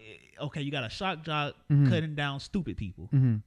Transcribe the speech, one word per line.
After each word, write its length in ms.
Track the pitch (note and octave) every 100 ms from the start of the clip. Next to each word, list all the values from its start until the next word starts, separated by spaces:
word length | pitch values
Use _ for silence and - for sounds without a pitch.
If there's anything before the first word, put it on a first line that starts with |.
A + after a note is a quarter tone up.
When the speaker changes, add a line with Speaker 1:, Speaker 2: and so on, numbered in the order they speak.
Speaker 1:
Eh, 160 | A2 F#2+ - -
okay, 180 | C#3 D#3
you 80 | C#3+
got 120 | C#3+
a 40 | A2+
shock 340 | - F#3+ D#3+
jock 300 | D#3+ D3+ D3 - -
Speaker 2:
Mm-hmm. 180 | C#3+ C#3
Speaker 1:
cutting 240 | E3 D#3
down 260 | D3 C#3+ C#3
stupid 360 | - G3+ D3+ F2
people. 320 | G2+ D#2+ E2
Speaker 2:
Mm-hmm. 240 | C#3 C3 G#2+